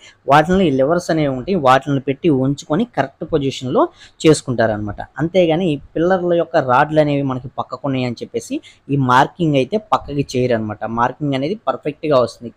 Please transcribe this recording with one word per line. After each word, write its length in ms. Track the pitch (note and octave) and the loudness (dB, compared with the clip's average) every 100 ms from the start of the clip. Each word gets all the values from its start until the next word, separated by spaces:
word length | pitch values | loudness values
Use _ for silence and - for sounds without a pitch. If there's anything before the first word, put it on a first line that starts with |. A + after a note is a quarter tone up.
| - _ - | -6 _ 2
వాటిని 360 | C#3+ D#3 F#3 F3+ C3 | 4 4 2 2 2
లివర్స్ 300 | C3 F3 - | 2 0 -2
అనేవి 180 | D#3+ D3 C3 | -2 -2 -4
ఉంటాయి, 200 | A#2+ F#3+ C3 | -4 0 4
వాటిని 340 | C3+ D3 C#3 B2+ | 2 2 -2 -2
పెట్టి 200 | C3+ F3+ C3+ | -2 0 2
ఉంచుకొని 400 | C3 C#3+ - D3+ A#3 - | 0 -2 -4 -4 -2 -4
కరెక్ట్ 280 | - - - | -6 -8 -6
పొజిషన్ 380 | D#3 C3+ - B2+ F#3+ | -4 -2 -4 -4 0
లో 60 | E4+ - - - | -2 -4 -20 0
చేసుకుంటారన్నమాట. 760 | E3 D3+ - A#2+ A2+ G#2 G#2 G2+ - - | 2 2 0 0 0 0 -6 -10 -12 -6
అంతేగాని 460 | D#3+ F#3 E3+ D#3 F#3 | -2 2 2 2 0
ఈ 20 | C#3+ - | -4 -6
పిల్లర్ల 380 | D#3 E3+ F#3+ F3 E3+ | -4 0 0 0 0
యొక్క 140 | E3 E3 C3 | 0 0 2
రాడ్లు 280 | B2 D3+ D#3 | 2 2 2
అనేవి 200 | D3 C#3+ C#3 | 2 0 -2
మనకి 200 | B2+ C3 - | -4 -8 -10
పక్కకున్నాయి 460 | - B2+ C#3 C3 B2+ | -10 -8 -4 -2 -4
అని 100 | A#2 | -6
చెప్పేసి 340 | A2+ A#2 - C#4+ - _ - | -8 -10 -8 -8 -10 _ -4
ఈ 60 | C#3 B2+ | -2 4
మార్కింగ్ 460 | B2 D3+ - D#3+ C#3 | 4 2 0 0 2
అయితే 160 | B2+ G#3+ - | 0 -2 -2
పక్కకి 320 | G#3+ - C#3+ C#3 | -4 -2 -6 -4
చేయరన్నమాట. 480 | B2+ B2 A#2 G#2+ G#2 A2 A#2 | -2 0 0 -2 -8 -6 -2
మార్కింగ్ 360 | B2 C3+ D3 C3 | -2 -2 -4 -2
అనేది 180 | C#3+ A3 - | -4 -4 -6
పర్ఫెక్ట్ 380 | B2 D3+ C#3+ D3+ | -6 -8 -6 0
గా 60 | C3+ | 2
వస్తుంది. 280 | A#2 - A#2 | 0 -4 -18